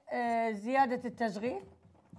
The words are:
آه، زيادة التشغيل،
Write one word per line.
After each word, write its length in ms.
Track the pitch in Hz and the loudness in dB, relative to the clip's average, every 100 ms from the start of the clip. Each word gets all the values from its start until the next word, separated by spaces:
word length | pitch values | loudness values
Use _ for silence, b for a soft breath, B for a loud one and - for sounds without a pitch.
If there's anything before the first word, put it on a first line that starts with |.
| - | -6
آه، 420 | 247 240 233 226 | -2 0 2 2
زيادة 580 | 208 214 269 269 247 247 | 0 2 4 4 2 -4
التشغيل، 540 | - 233 196 233 381 - - - - - | -2 -2 -2 -4 -6 -10 -20 -20 -20 -20